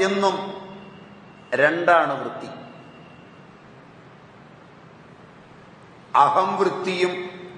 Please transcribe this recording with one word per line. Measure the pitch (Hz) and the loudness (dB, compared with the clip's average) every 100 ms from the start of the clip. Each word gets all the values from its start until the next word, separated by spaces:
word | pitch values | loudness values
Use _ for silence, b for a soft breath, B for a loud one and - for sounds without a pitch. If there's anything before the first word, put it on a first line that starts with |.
എന്നും | 190 196 196 175 190 - - - - - - - - - - 127 | 0 2 0 0 -6 -10 -14 -18 -18 -20 -20 -20 -20 -20 -4 2
രണ്ടാണ് | 143 170 175 170 151 139 | 2 4 4 4 4 -2
വൃത്തി. | 120 - - - - - - - - - - - - - - - - - - - - - - - - - - - - - - - - - - - - - - 123 | -6 -10 -12 -14 -16 -20 -20 -20 -20 -20 -20 -20 -20 -20 -20 -20 -20 -20 -20 -20 -20 -20 -20 -20 -20 -20 -20 -20 -20 -20 -20 -20 -20 -20 -20 -20 -20 -20 -2 4
അഹം | 143 185 185 202 | 6 4 2 0
വൃത്തിയും | 185 - 185 180 180 - - - - | 0 0 -4 0 0 -2 -8 -12 -16